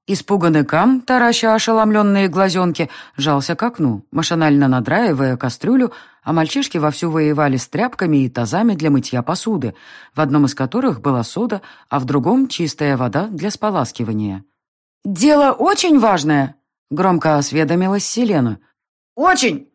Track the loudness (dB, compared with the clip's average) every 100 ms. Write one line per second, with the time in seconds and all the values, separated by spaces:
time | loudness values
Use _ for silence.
0 | -6 -4 -2 0 2 2 2 2 2 2
1 | 0 2 2 2 2 2 2 2 4 2
2 | 2 2 2 2 0 2 0 -2 -6 -8
3 | -16 -4 0 0 -2 -2 -4 -2 -2 -2
4 | -6 -6 -2 0 2 4 4 2 0 0
5 | 0 0 0 -2 -4 -4 0 2 0 -4
6 | -20 _ -4 -2 0 -2 -4 -2 -2 -2
7 | -2 0 0 0 0 0 -4 -4 -4 -2
8 | 0 0 0 -2 -4 0 0 0 0 0
9 | 0 -4 -4 -4 -4 -4 -4 -10 -20 -20
10 | -12 -4 0 2 2 0 -4 -2 -2 -2
11 | -2 -2 -2 -4 -4 -4 -8 -20 _ -6
12 | -2 -2 2 0 0 -2 -6 -2 -2 0
13 | -2 -2 -4 -6 -6 -4 -2 -2 -4 -4
14 | -6 -4 -4 -6 -12 _ _ _ _ _
15 | -8 0 4 4 4 2 0 0 2 4
16 | 4 2 2 0 0 -6 _ _ _ -2
17 | 2 2 2 2 0 0 0 0 0 0
18 | -2 -2 0 2 0 -4 _ _ _ _
19 | _ -2 2 2 0 -2 -10